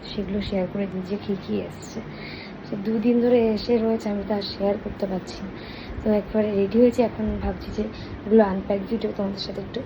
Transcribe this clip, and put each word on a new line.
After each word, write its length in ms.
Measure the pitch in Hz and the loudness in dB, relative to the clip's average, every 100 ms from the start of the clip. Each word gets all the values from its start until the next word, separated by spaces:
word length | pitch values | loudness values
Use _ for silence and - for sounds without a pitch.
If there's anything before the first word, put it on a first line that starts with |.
| - | -8
সেগুলো 280 | - 196 202 196 | -6 -4 -4 -2
শেয়ার 180 | 196 185 | -2 -2
করে 140 | 202 196 | -2 -4
দিই 100 | 185 180 | -4 -4
যে 60 | 208 - | -6 -4
কী 80 | 196 - | -6 -2
কী 80 | 104 - | -4 -4
এসছে। 320 | - - - - - - - - - - | -10 -12 -12 -12 -12 -12 -12 -12 -14 -8
সে 80 | 208 | -4
দুদিন 400 | 196 220 233 240 | 0 2 4 4
ধরে 140 | 240 247 226 214 | 6 6 4 2
এসে 160 | - 240 | 2 2
রয়েছে, 220 | 220 226 214 | 4 0 0
আমি 100 | 208 196 | -4 -2
তো 60 | |
আর 80 | 208 | -2
শেয়ার 320 | 190 - 196 202 | -2 -2 0 0
করতে 220 | 208 - 196 | -4 -4 -2
পারছি 260 | 185 - - | -2 -6 -10
না। 80 | 196 - - - - - | -10 -10 -12 -12 -10 -4
তো 40 | 214 208 | 2 2
একবারে 280 | 196 220 214 202 | 2 0 2 2
রেডি 160 | 196 220 | 4 6
হয়েছি, 180 | 247 247 220 | 6 6 0
এখন 160 | - 214 202 | 2 -4 -2
ভাবছি 240 | 196 185 - - | -2 -4 -6 -4
যে 80 | 214 - - - 208 | -4 -6 -10 -10 6
এগুলো 160 | 220 202 | 8 8
আনপ্যাক 280 | 190 - 202 196 | 4 0 -2 0
ভিডিও 200 | 220 214 214 | -2 -2 -2
তোমাদের 260 | 196 196 - | -4 -4 -6
সাথে 140 | 196 196 | -8 -8
একটু 140 | 233 | -8